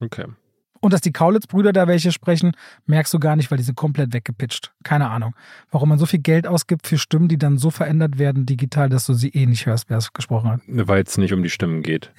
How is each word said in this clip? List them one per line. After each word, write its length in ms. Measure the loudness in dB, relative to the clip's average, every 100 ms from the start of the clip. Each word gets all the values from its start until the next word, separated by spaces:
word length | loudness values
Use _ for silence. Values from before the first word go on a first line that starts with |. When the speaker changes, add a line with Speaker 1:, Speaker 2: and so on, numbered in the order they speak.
Speaker 1:
Okay. 260 | -12 -10 -14 -16 _ _ _ _
Speaker 2:
Und 120 | 0
dass 80 | 2
die 100 | 0
Kaulitz-Brüder 640 | 0 2 2 0 0 2
da 160 | 4 4
welche 240 | 2 0
sprechen, 400 | -2 0 2 2 -2 -8 -8 0
merkst 260 | 0 2
du 60 | 0
gar 160 | 2
nicht, 160 | 2 0
weil 80 | -2
die 60 |
sind 100 | -2
komplett 380 | -2 -4 -2 -2
weggepitcht. 600 | -4 -6 -8 -8 -8 -14 _
Keine 260 | -2 0 0
Ahnung, 240 | -2 -6 -8 -18 -20 _
warum 160 | 0 2
man 100 | 2
so 80 | 2
viel 140 | 0
Geld 260 | 2 2 2
ausgibt 400 | -2 -2 -4 -2
für 120 | -2
Stimmen, 280 | 0 2 2
die 100 | 2
dann 220 | 2 2
so 120 | 0
verändert 480 | -2 0 0 0 0
werden 280 | 0 0 0
digital, 420 | -2 -2 0 2
dass 160 | 2 0
du 80 |
sie 160 | 0 0
eh 160 | 2 2
nicht 200 | 2 0
hörst, 240 | -2 -2
wer 60 | -4
es 160 | -4
gesprochen 380 | -8 -4 -2 0
hat. 180 | -2 -4
Speaker 1:
Ne, 180 | -4 2
weil 160 | 2
es 160 | 2 0
nicht 140 | 0
um 100 | 0
die 80 | -2
Stimmen 320 | -2 -2 -2
geht, 300 | -2 -4 -6